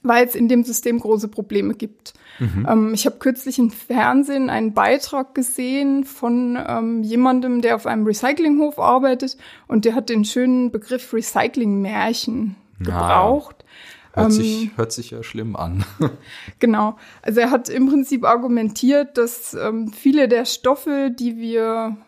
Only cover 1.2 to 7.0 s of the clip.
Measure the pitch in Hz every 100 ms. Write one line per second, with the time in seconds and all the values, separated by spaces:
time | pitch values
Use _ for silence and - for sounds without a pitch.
1.2 | 214 220 196 202 202 208 214 _ - _
2.2 | - - 120 90 120 220 220 214 - -
3.2 | 262 254 269 262 233 - - 247 247 262
4.2 | 277 277 262 220 220 220 196 269 - 285
5.2 | 269 - 247 - 254 269 277 277 269 -
6.2 | 240 240 247 247 - 233 226 233